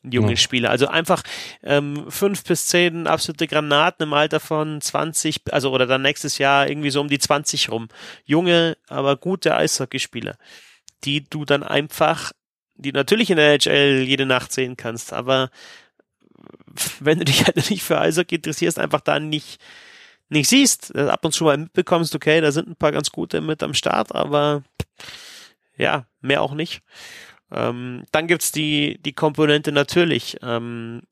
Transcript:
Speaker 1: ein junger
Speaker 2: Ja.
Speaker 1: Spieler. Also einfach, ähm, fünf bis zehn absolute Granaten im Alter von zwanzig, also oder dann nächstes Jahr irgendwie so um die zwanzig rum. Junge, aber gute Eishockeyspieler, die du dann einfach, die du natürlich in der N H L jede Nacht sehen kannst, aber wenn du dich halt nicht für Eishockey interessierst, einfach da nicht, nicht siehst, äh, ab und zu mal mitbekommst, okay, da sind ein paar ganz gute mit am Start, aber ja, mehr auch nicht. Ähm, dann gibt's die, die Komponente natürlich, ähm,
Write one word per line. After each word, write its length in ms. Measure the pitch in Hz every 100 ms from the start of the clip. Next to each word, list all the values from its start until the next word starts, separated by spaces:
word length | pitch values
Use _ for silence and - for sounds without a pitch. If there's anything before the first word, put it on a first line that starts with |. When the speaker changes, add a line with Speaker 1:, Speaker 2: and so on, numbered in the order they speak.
Speaker 1:
ein 80 | 131
junger 200 | 120 107
Speaker 2:
Ja. 40 | 117
Speaker 1:
Spieler. 320 | - 127 117
Also 180 | 120 139
einfach, 360 | 160 165 175 - - - -
ähm, 420 | - 143 143 147 -
fünf 340 | - 202 196
bis 220 | - 175 -
zehn 400 | 180 175 165 160
absolute 400 | 160 - 151 160
Granaten 560 | 151 151 143 160 -
im 100 | 156
Alter 260 | 147 151 156
von 440 | - 156 156 151
zwanzig, 580 | - 147 151 156 160 151 -
also 200 | 147 135
oder 160 | 131 123
dann 160 | 131
nächstes 340 | 135 147 147 -
Jahr 320 | 139 139 139
irgendwie 220 | 143 147
so 100 | 139
um 80 | 143
die 120 | 139
zwanzig 500 | - 143 151 147 -
rum. 180 | 110 113 - - - -
Junge, 500 | 151 180 170 165 156 -
aber 300 | 139 135 139
gute 400 | 175 185 170 -
Eishockeyspieler, 800 | 156 - 131 - - 123 104 - - - - _ _ _
die 200 | - 143
du 220 | 139 156 147
dann 160 | 143
einfach, 720 | 147 151 151 - 156 160 - - _ _ _
die 180 | - 135
du 60 | 139
natürlich 320 | 131 214 233
in 80 | 170
der 160 | 147
N 60 | 147
H 100 | -
L 320 | 143 143 135
jede 240 | 131 135 135
Nacht 260 | 127 -
sehen 240 | - 127 127
kannst, 380 | 120 113 -
aber 340 | - 123 131 131 - - - _ _ _ _ _ _ - - _ - - -
wenn 220 | 139 160
du 40 |
dich 200 | 139 139
halt 260 | - 170 -
nicht 140 | 190
für 160 | - 156
Eishockey 360 | 160 160 175 165
interessierst, 420 | 156 151 170 165
einfach 220 | 147 151
da 200 | - 147
nicht, 400 | 156 151 - - - - - - - _ -
nicht 200 | 151 135
siehst, 440 | 262 277 - -
äh, 80 | -
ab 220 | 143 -
und 80 | 160
zu 120 | -
mal 120 | 160 143
mitbekommst, 580 | 165 - 175 170 165 151
okay, 240 | - 160
da 100 | 156
sind 160 | 143 -
ein 100 | 165
paar 140 | 160
ganz 220 | 143 143
gute 280 | - 170 165
mit 220 | 156 156
am 120 | 143
Start, 380 | 139 - - -
aber 520 | - - 147 147 147 139 - - - - - - - - _ _ -
ja, 300 | - 147 127 _
mehr 220 | 127 143
auch 120 | 139
nicht. 280 | 147 170 - _ - - - - - -
Ähm, 520 | - 117 120 123 123 -
dann 160 | 156 165
gibt's 240 | 170 -
die, 480 | 151 156 147 143 -
die 80 | -
Komponente 580 | - 156 151 151 147 151
natürlich, 680 | 143 143 - 170 127 - -
ähm, 600 | 127 117 117 117 117 117 -